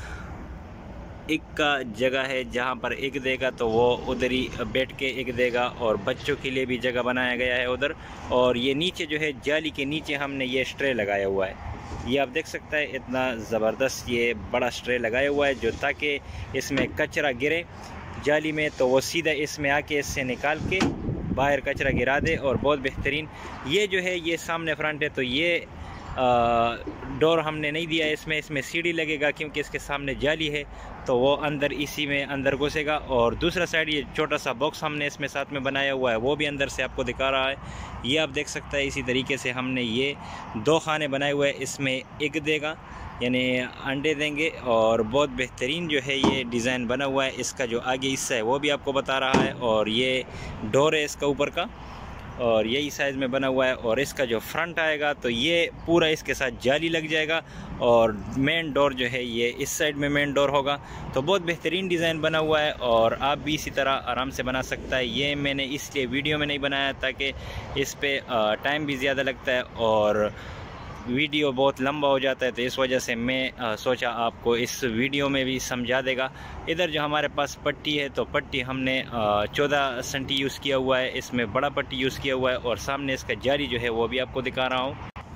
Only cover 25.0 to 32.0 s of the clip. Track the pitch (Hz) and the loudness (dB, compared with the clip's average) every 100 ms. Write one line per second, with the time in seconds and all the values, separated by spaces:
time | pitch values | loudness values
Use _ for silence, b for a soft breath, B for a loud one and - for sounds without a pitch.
25 | 147 - 131 127 170 170 - - B B | -2 -2 0 2 2 0 -2 -14 B B
26 | B - 127 123 117 117 117 117 - - | B 0 4 6 6 4 2 0 -8 -10
27 | 131 135 156 165 151 151 151 156 170 160 | -8 2 4 4 2 -2 -2 -2 -2 0
28 | 151 151 - 156 147 147 131 170 170 165 | 0 0 -2 -4 -2 -4 -2 -2 0 0
29 | 156 156 147 143 156 139 143 139 - 143 | 0 0 0 0 -6 -6 -4 -6 -4 -4
30 | 143 120 131 160 156 147 143 - - - | -4 0 2 2 0 -4 -6 -12 -14 -8
31 | - 127 135 139 147 147 143 139 143 - | 2 4 6 4 2 0 0 -2 -4 -4